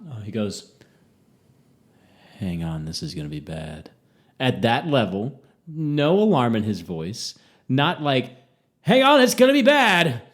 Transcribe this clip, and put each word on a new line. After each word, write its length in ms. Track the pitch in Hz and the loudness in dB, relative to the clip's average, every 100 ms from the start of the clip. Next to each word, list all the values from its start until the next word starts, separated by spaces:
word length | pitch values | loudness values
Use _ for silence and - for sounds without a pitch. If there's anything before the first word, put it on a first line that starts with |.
| 180 | -16
Oh, 100 | 120 | -14
he 100 | 104 | -10
goes, 400 | 110 104 95 - _ _ _ _ _ _ _ _ _ _ _ _ _ _ _ _ - | -6 -6 -8 -16 _ _ _ _ _ _ _ _ _ _ _ _ _ _ _ _ -10
Hang 240 | 98 85 | -8 -6
on, 220 | 82 80 | -6 -8
this 180 | 78 - | -8 -10
is 100 | 160 | -10
gonna 160 | - 147 | -10 -10
be 100 | 151 | -12
bad. 500 | - 160 156 156 - _ _ _ _ _ | -12 -12 -12 -14 -18 _ _ _ _ _
At 240 | 131 95 | -2 0
that 240 | 113 120 170 | 0 0 0
level, 540 | 143 104 92 117 - _ _ - | 0 0 -2 -8 -10 _ _ -16
no 520 | 156 156 147 147 185 | -8 -4 0 2 2
alarm 360 | 214 165 120 | 2 2 2
in 80 | 113 | 0
his 180 | 107 98 | -2 -6
voice, 560 | 85 85 82 117 - - _ _ _ | -6 -10 -8 -10 -12 -14 _ _ _
not 320 | 131 147 175 | 0 0 -2
like, 360 | 147 131 117 - _ _ _ _ | -2 -2 -2 -12 _ _ _ _
Hang 220 | - 247 | 2 4
on, 180 | 262 294 | 6 6
it's 140 | 247 | 4
gonna 180 | - 254 | 4 4
be 80 | 277 | 6
bad. 600 | 254 294 240 180 170 117 - | 4 4 4 4 2 -2 -10